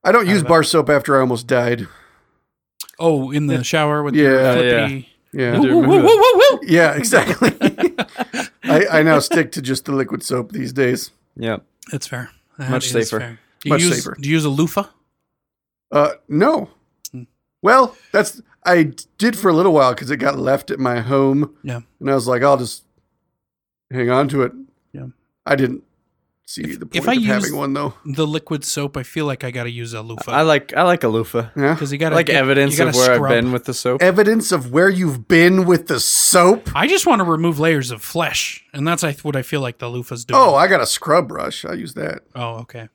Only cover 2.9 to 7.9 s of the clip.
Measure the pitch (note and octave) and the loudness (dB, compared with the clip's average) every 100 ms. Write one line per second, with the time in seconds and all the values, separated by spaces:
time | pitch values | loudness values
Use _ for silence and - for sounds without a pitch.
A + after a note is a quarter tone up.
2.9 | - E3 D3 C3 D3 D3 C3 B2 D#3+ D3+ | -2 0 0 -2 -2 -2 -2 -2 0 0
3.9 | D3 D3 D3+ C#3 C3 B2+ B2 B2 A#2 A2+ | -2 0 2 4 4 2 2 2 2 0
4.9 | C3+ B2 _ _ C#3+ B2 D#3 C4+ E4 C#4 | -6 -12 _ _ -6 -2 2 4 4 4
5.9 | F#4+ F#4+ A4 B4 G4+ C#5 - D4 E3 D#3+ | 6 6 6 6 6 6 4 2 4 4
6.9 | D3 A#2+ A3+ - F3 A#3+ - - - F4 | 2 0 2 2 0 0 2 -2 0 -4